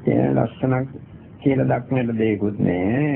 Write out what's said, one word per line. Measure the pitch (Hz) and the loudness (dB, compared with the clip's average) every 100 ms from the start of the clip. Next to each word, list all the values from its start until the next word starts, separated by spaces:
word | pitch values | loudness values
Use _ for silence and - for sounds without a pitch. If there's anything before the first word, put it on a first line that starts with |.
ඒ | - 117 135 | 2 2 2
ලස්සනක් | 135 123 - 131 127 135 - - - - - | 2 0 0 0 0 -2 -10 -18 -20 -20 -2
කියලා | 143 135 131 | 0 2 2
දක්නට | 127 127 135 117 | 0 0 -2 0
දෙයක්වත් | 113 110 104 101 101 | 0 0 2 -2 0
නෑ. | 98 90 92 123 147 | 0 2 0 2 0